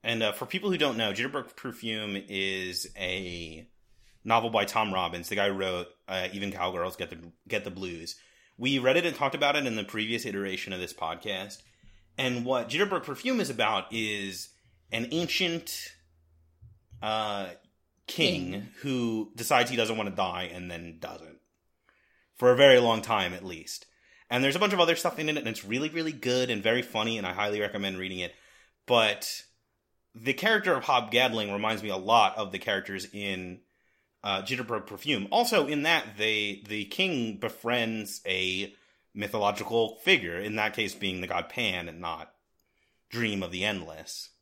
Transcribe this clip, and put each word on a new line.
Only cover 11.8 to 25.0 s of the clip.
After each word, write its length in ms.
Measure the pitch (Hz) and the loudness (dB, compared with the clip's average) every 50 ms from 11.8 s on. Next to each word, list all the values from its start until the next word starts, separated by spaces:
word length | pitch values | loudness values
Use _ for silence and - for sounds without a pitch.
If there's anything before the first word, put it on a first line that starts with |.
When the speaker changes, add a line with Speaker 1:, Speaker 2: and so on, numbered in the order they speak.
| _ - - - _ _ _ | _ -20 -20 -20 _ _ _
Speaker 1:
And 280 | - 131 127 123 123 120 | -2 -2 0 0 -2 0
what 240 | 123 131 123 113 104 | 0 0 0 0 -2
Jitterbug 340 | 117 156 202 202 190 170 - | 0 0 2 2 0 -4 -4
Perfume 380 | - 139 - - 247 262 233 | -6 -10 -6 -2 -2 0 0
is 100 | 190 135 | 0 -2
about 360 | 127 110 113 107 110 98 95 - 110 | 0 0 0 2 2 0 -2 -2 -2
is 580 | 113 110 107 104 101 98 98 92 90 - - _ _ _ _ _ _ _ _ 110 | -2 0 0 0 -2 -4 -6 -6 -8 -12 -14 _ _ _ _ _ _ _ _ -4
an 160 | 110 117 120 | -2 -2 0
ancient, 840 | 147 165 175 151 - - 185 175 165 165 165 - - - - - - _ _ _ _ _ _ _ _ _ _ _ _ _ - - - _ _ _ - - | 0 -2 -2 0 0 0 0 0 0 -2 -4 -6 -8 -8 -10 -12 -16 _ _ _ _ _ _ _ _ _ _ _ _ _ -20 -20 -20 _ _ _ -16 -8
uh, 480 | - 110 110 110 107 107 104 101 98 92 87 - _ _ _ _ _ _ _ _ _ | -4 -2 0 0 0 -2 -2 -4 -6 -8 -10 -16 _ _ _ _ _ _ _ _ _
king 460 | - - - 160 123 92 - 90 87 92 | -10 0 2 2 2 2 0 -2 -4 -6
Speaker 2:
King. 160 | 98 104 - - - | -6 -8 -10 -16 -8
Speaker 1:
who 520 | - 143 131 127 120 117 110 110 110 104 - | -4 -2 -2 0 0 0 0 -2 -4 -6 -8
decides 340 | 117 117 - - 123 123 120 | -8 -2 2 4 4 4 4
he 60 | 127 | 2
doesn't 200 | 113 113 110 117 | 0 0 0 0
wanna 140 | 110 104 101 | -2 -2 -4
die 400 | 95 90 95 92 87 90 92 85 85 | -2 -2 -2 -2 -2 -4 -6 -6 -8
and 180 | 90 90 90 | -10 -10 -10
then 280 | 87 82 85 85 80 82 | -10 -10 -10 -12 -12 -12
doesn't. 380 | 82 82 82 82 - - - - _ _ _ _ _ _ _ _ _ _ _ _ _ _ _ _ _ _ _ | -12 -12 -12 -12 -16 -20 -20 -20 _ _ _ _ _ _ _ _ _ _ _ _ _ _ _ _ _ _ _
For 160 | - - 123 | 4 8 8
a 60 | 123 | 10
very 240 | 123 139 139 131 123 | 12 12 12 12 12
long 200 | 123 117 113 110 98 | 10 8 4 4 2
time, 320 | - 117 104 95 90 90 | 2 2 2 2 0 -2
at 100 | 92 92 | -6 -8
least. 420 | 92 87 82 82 - - - - _ _ _ _ _ - - - _ | -10 -10 -10 -10 -12 -12 -14 -14 _ _ _ _ _ -20 -20 -8 _
And 140 | 120 123 131 | 0 2 2
there's 140 | 139 135 | 2 2
a 20 | 180 | 2
bunch 140 | 208 208 196 | 2 2 4
of 80 | 185 | 4
other 160 | 170 165 165 | 6 4 4
stuff 220 | 165 | 2